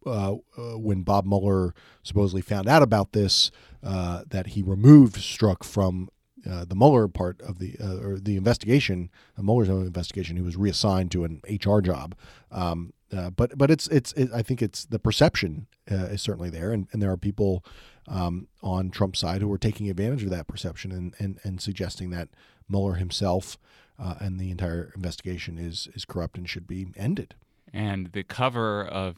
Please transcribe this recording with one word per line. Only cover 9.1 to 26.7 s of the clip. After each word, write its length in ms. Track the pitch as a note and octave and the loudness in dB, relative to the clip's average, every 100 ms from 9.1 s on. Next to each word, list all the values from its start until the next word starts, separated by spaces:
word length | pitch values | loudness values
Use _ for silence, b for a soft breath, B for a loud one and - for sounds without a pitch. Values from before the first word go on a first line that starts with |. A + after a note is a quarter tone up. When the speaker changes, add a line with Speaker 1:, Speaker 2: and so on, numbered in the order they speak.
| b b b | b b b
Speaker 1:
the 80 | |
Mueller's 260 | G2 A#2+ G2 | 0 2 2
own 160 | F#2+ F#2 | 2 -2
investigation, 520 | F2 F2 - E2 F2 | -4 -8 -6 -6 -4
he 40 | |
was 140 | F2+ F2 | -4 -2
reassigned 560 | G2+ E2+ G#2+ F#2 F2+ | 0 0 0 0 0
to 140 | F#2 E2+ | -2 -4
an 160 | D#2+ - | -6 -8
H 220 | G#2 G2 | -4 2
R 140 | G#2 | 2
job. 340 | F2+ D2+ D2 - B B B | 2 -2 -6 -16 B B B
Um, 420 | - F2+ E2+ E2+ - _ | -6 -4 -4 -8 -16 _
uh, 180 | G2 F2+ | -10 -6
but, 260 | F2+ A#2+ C#3 | -2 -2 2
but 120 | C#3 | 2
it's, 180 | D#3+ - | 2 2
it's, 260 | D#3 - | 0 0
it, 160 | - C3 | -2 -2
I 80 | A#2 | -2
think 200 | A2+ B2+ | -2 -2
it's, 240 | G#2+ - - | -2 -4 -8
the 140 | A2 | -4
perception, 680 | - - D#3 - F#2 D2+ - _ - | 0 2 2 2 -4 -6 -12 _ -6
uh, 40 | G2 F2+ | -4 -4
is 160 | G2+ | -6
certainly 280 | - F2 F2 | -6 -6 -6
there, 220 | E2 F2 | -6 -4
and, 160 | A2 F#2 | -4 -4
and 80 | A2 | -4
there 100 | G2+ | -2
are 60 | F#2 | -2
people, 480 | G2+ G2+ G2+ F#2 - B B B B | -2 0 0 0 -4 B B B B
um, 400 | F#2 F2 F2 - _ | -4 -4 -4 -10 _
on 280 | G2+ F#2 F#2 | -6 -4 -4
Trump's 300 | - G2 F#2 | -2 -2 -2
side 220 | F2 F#2+ | -4 -2
who 100 | G2+ | -2
are 60 | G2 | -2
taking 320 | A2 G2+ G#2 | -2 -2 -4
advantage 340 | F2+ G#2 C#3 | -2 -2 -2
of 60 | G2+ | -4
that 180 | F2+ - | -6 -8
perception 440 | G2+ F2 D#2 F#2+ | -10 -10 -10 -10
and, 220 | F#2 F2+ - | -8 -8 -8
and, 200 | G2+ F#2+ | -8 -8
and 160 | - F#2 | -10 -8
suggesting 520 | - F2+ F#2 - F#2 | -8 -6 -8 -8 -8
that 180 | F2 E2 _ b b b | -8 -10 _ b b b
Mueller 240 | G2 G2 | -2 0
himself, 640 | F2 F2+ - G2 F2+ - - b b b b | -2 -4 -2 0 0 -2 -12 b b b b
uh, 140 | F#2 E2+ | -10 -8
and 180 | G2+ F#2 | -8 -6
the 100 | F#2 | -6
entire 440 | F2+ F2+ E2+ E2+ G2+ | -4 -4 -4 -8 -8
investigation 640 | F2+ E2+ F#2+ F2+ - E2 | -10 -8 -10 -10 -10 -10
is, 320 | E2+ E2 - | -10 -10 -12
is 120 | - - | -14 -10
corrupt 320 | F2+ E2 - | -8 -8 -8
and 120 | F2 | -12
should 180 | - | -12
be 200 | F2 | -10